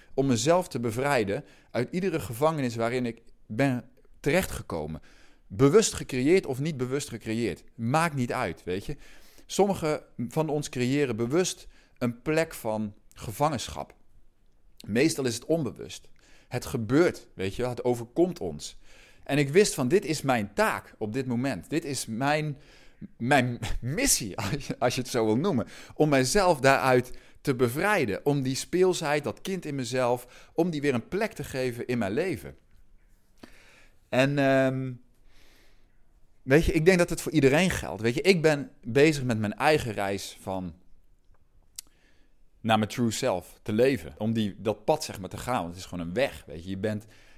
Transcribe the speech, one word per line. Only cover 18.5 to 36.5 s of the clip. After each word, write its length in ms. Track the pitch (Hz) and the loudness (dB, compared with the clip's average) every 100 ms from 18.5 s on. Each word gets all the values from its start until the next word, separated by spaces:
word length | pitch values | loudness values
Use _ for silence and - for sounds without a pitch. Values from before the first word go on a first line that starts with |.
| 76 - - - - - - | -8 -12 -16 -20 -20 -20 -18
En 140 | - 139 | -4 0
ik 100 | 139 | 2
wist 260 | 160 202 | 4 4
van, 140 | - 127 | 2 0
dit 160 | 175 | 0
is 180 | 131 151 | 0 -4
mijn 320 | 139 123 98 | 0 0 0
taak 400 | - 214 110 - - | 0 0 0 -8 -10
op 140 | 107 | -6
dit 140 | 127 127 | -4 -4
moment. 440 | 120 135 104 - | -2 -2 -4 -4
Dit 140 | 147 | -4
is 220 | 151 131 - | -4 -6 -6
mijn, 520 | 110 135 151 151 143 - - - - - - | -4 -2 0 -2 -8 -14 -20 -20 -18 -18 -6
mijn 420 | 117 123 123 120 - - | 2 2 2 -2 -4 -4
missie, 560 | 117 170 277 - 107 - | -4 -2 0 0 -2 -6
<laughs> 40 | |
als 260 | 101 - - | -4 -4 -6
je, 120 | - | -2
als 160 | 123 | 0
je 60 | 123 | 0
het 100 | 123 | -2
zo 140 | 127 | 0
wil 120 | 110 110 | 2 2
noemen. 300 | 185 139 - - - | 2 0 -2 -8 -10
Om 140 | - 151 | 0 2
mijzelf 520 | 139 131 208 185 151 | 4 4 4 4 4
daaruit 520 | 135 135 131 127 120 - - - | 4 4 6 4 2 -6 -16 -10
te 140 | - | -4
bevrijden. 720 | 123 127 131 185 208 117 92 - | 2 2 2 0 2 0 0 0
Om 160 | 143 | 0
die 120 | 127 | 0
speelsheid, 680 | 135 - 175 185 170 160 151 | -4 -2 2 4 2 0 -2
dat 160 | 123 101 | -2 -6
kind 240 | - 190 | -6 -8
in 100 | 151 | -6
mezelf, 760 | 139 120 127 123 123 - - - | -6 -4 0 0 0 -4 -20 -12
om 160 | - 175 | -2 0
die 100 | 151 | 0
weer 140 | 143 | 0
een 140 | 123 - | 0 -2
plek 240 | 185 220 | -4 -4
te 120 | - | -4
geven 420 | 139 135 127 120 - | -8 -4 -4 -4 -4
in 120 | 123 | -2
mijn 140 | 98 | 0
leven. 440 | 117 185 139 71 - _ - - - _ _ _ _ - - - - - _ - | -2 -2 -4 -8 -18 _ -20 -20 -20 _ _ _ _ -20 -20 -20 -20 -20 _ -2
En, 300 | 120 135 143 | 2 2 4
ehm, 540 | 135 135 135 131 131 123 - _ - - - - - - - _ - _ - - | 4 4 4 0 -6 -10 -18 _ -20 -20 -20 -20 -20 -20 -20 _ -20 _ -20 -12
weet 220 | - | 2